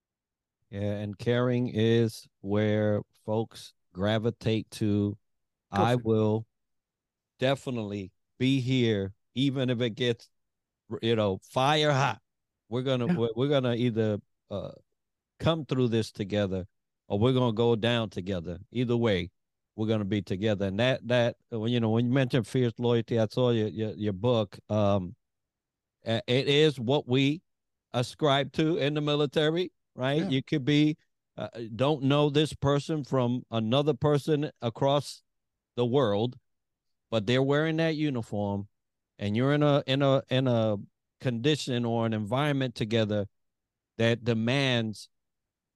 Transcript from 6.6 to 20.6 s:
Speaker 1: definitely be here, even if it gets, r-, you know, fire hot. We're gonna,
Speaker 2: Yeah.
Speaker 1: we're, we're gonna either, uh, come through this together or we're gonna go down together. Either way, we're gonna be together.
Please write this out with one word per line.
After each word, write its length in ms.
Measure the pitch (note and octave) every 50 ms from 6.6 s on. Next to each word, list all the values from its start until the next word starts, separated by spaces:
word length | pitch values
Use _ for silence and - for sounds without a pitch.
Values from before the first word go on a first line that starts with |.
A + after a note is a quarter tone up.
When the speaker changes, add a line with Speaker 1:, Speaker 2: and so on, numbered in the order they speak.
| _ _ _ _ _ _ _ _ _ _ _ _ _ _ _ -
Speaker 1:
definitely 720 | B2+ C3 C#3 - - C3+ B2 A#2 G#2+ G2+ G#2 G#2 F#2+ F#2+ _ _ _ _ _ -
be 220 | B2+ C3 C3+ C3
here, 520 | A#2+ B2+ C3 B2+ A#2 A2+ G#2+ G2 G2 G2 - _ _ _ -
even 360 | A#2+ C#3 C#3 B2+ C#3 B2+ B2+
if 100 | B2 A2+
it 100 | B2 A#2
gets, 380 | G2+ B2 B2 A#2+ A#2 - - - _ _ _ _ _ _ _ _ _ _ _ -
r-, 80 | A2 -
you 140 | A2+ A2+ A#2
know, 220 | A2 G#2 G2+ F#2+ - - -
fire 420 | - C3 C3 C#3+ D#3 D3+ D3+ D3+
hot. 260 | C#3 C3 C#3+ B2 A#2 - _ _ _ _ _ _ _ _ _ -
We're 140 | A2 B2+
gonna, 240 | B2+ C3+ C3 B2 A#2+ C#3+
Speaker 2:
Yeah. 80 | F3+
Speaker 1:
we're, 140 | A2+ A#2 A2+ A2
we're 140 | A#2 C3+ C#3+
gonna 260 | D3 C3+ B2+ A#2+ A#2+
either, 440 | A2+ B2 B2 G#2+ A2+ A2 G#2+ G#2 G2+ - _ _ _ _ -
uh, 200 | G2 F#2 F#2 F#2+ - - _ _ _ _ _ _ _ _ _ _ _ -
come 240 | - D#3+ E3+ D#3+ C3
through 240 | - C#3 C3 B2 A2+
this 240 | A2+ A2+ G#2 -
together 540 | - - G#2 F#2 G#2 G#2 G#2 F#2 F#2+ F#2 F2+ - _ _ _ _ _ _ _ -
or 100 | G2+ G2+
we're 140 | A2+ C3
gonna 200 | B2+ B2+ B2+ A#2
go 220 | G#2+ A#2 A#2+ A#2+ A#2
down 360 | G#2+ A#2 A#2+ A#2+ A#2 A2+ F#2+
together. 480 | - G2+ F2 G2 G2 F2 E2 F2 E2+ F2+ - _
Either 260 | G#2+ A#2+ B2+ A#2 A#2+
way, 340 | A#2 A#2 A2 G2 F2 E2+ - _ _ _ _ _ _ _ _ -
we're 140 | G#2 A2 G#2+
gonna 160 | A2 G#2+ G#2
be 180 | F#2+ G#2+ G#2
together. 440 | F2+ - G2+ F2+ A2 A2 G2+ F#2